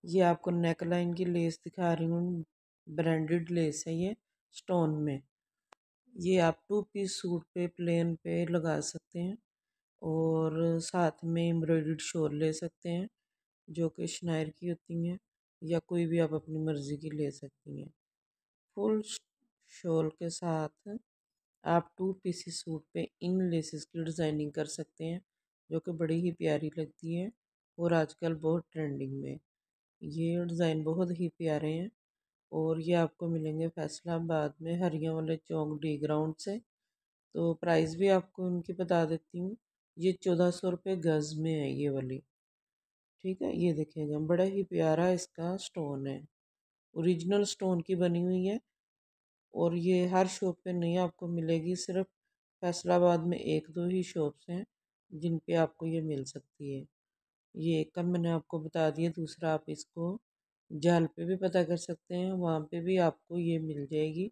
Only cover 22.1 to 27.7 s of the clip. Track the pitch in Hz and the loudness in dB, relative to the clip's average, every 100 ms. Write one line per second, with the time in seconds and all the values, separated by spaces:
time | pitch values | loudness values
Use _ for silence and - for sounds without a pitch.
22.1 | 190 185 175 - 165 - 160 _ 170 165 | -2 -6 -6 -8 -12 -8 -10 _ -8 -8
23.1 | _ 175 185 185 165 156 151 - 165 165 | _ -2 0 2 0 -2 -10 -10 -8 -6
24.1 | 160 156 151 147 151 151 - 156 _ 160 | -2 -2 0 -4 -4 -6 -8 -12 _ -8
25.1 | 175 _ _ _ _ _ 160 185 165 160 | -8 _ _ _ _ _ -6 -6 -4 0
26.1 | 165 175 165 165 147 156 165 156 _ 165 | 2 0 0 0 0 -2 -6 -8 _ -6
27.1 | 170 196 - _ _ _ | -4 -6 -10 _ _ _